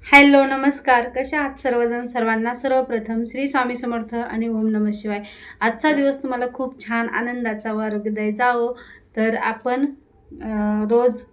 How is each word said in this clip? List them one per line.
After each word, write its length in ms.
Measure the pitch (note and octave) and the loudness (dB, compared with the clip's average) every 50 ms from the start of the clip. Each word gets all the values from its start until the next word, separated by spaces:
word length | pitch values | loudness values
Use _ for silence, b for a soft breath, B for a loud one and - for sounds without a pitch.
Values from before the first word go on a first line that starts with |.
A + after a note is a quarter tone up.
| - | 0
हॅलो, 400 | - C#4+ C#4+ C#4+ C#4+ C#4 C#4 C4+ | 8 8 8 10 10 8 8 6
नमस्कार. 640 | C4+ C4+ C4+ C4+ C#4+ C#4 - - C#4 B3+ A#3+ A#3 - - | 4 0 2 2 2 0 2 2 4 4 4 4 0 -4
कशा 220 | B3 C4+ C4+ D#4 D4+ | -4 -4 -2 -2 -2
आहात 220 | C#4+ C4+ C4+ - | -2 -2 -6 -4
सर्वजण? 460 | - C4 A#3+ A#3+ A#3+ A#3 A#3+ A#3+ A#3+ | -2 0 2 2 0 0 0 -4 -6
सर्वांना 480 | A#3+ A#3+ B3 A3+ A3+ A3+ A3 A3+ A#3 A#3+ | -4 -2 -2 0 0 0 0 0 -2 -4
सर्वप्रथम 720 | A#3 - C4+ C4 C4 B3+ B3+ A#3+ A3+ G#3+ G#3+ A3+ A3+ A#3 | -4 -2 2 2 2 2 0 -4 -4 -4 -2 -4 -4 -4
श्री 240 | A#3 - B3+ C#4 C#4 | -4 -4 -4 -4 0
स्वामी 280 | C#4 C#4+ B3 B3 B3 | 0 0 0 0 -4
समर्थ 380 | B3 B3+ A#3+ A#3 A#3 A3+ A3+ A#3 | -6 -6 -4 -4 -6 -6 -6 -6
आणि 340 | A#3 A#3+ - - A3 A3+ A#3 | -6 -6 -4 -4 -4 -2 -2
ओम 200 | A3+ A3 A3 A3 | -2 0 0 0
नमः 220 | G#3+ G#3+ G#3+ G#3 | 0 0 0 -2
शिवाय. 300 | G#3 G#3 G#3+ G#3+ G3+ G#3 G#3 B B B B B B B | -2 -4 -6 -6 -6 -6 -8 B B B B B B B
आजचा 320 | - A#3 A3+ - - D#4 | -2 -2 -2 0 0 0
दिवस 300 | D4+ C#4+ C#4 C#4 C#4 C#4 | 2 4 2 0 0 -2
तुम्हाला 240 | - C4 B3+ A#3+ B3 B3 - | -4 -6 -4 -4 -4 -6 -4
खूप 320 | - C4 B3+ - - - | -6 -8 -8 -8 -12 -8
छान, 220 | G#3+ A#3 A#3 A#3 A3+ | -4 -2 -2 -2 -2
आनंदाचा 640 | - G#3+ A#3 A#3+ B3 B3 A#3+ A3+ G#3+ G#3+ - A3+ | -4 -4 -4 -4 -6 -4 -4 -4 -6 -6 -6 -6
व 60 | G#3+ G#3+ | -4 -4
आरोग्यदायी 540 | A3 G#3+ G#3+ G#3 G#3 A3 G#3+ G#3+ G#3+ G#3+ | -4 -4 -4 -4 -4 -4 -4 -2 -2 -4
जावो. 460 | G#3 G#3+ B3 B3 B3 A#3+ A#3 A#3+ B3 B B B B B B _ _ | 0 0 2 2 2 2 0 -2 -4 B B B B B B _ _
तर 200 | A3 A3 A3+ A3 | -2 0 0 0
आपण, 500 | A3 - G#3+ A3 - - B3 B3 B3+ C#4 C#4+ C#4 - _ _ _ _ _ - - - | 0 -2 -4 -4 -4 -4 -2 0 0 -2 -2 -4 -10 _ _ _ _ _ -20 -18 -12
अ, 60 | - A3 A3 G#3 G#3 G#3 G#3+ G#3+ G#3+ G#3+ | -10 -6 -4 -2 0 0 0 0 0 2
रोज 340 | A#3 A#3 B3 B3 A3+ A#3+ - - | 2 4 4 2 0 -2 -12 -18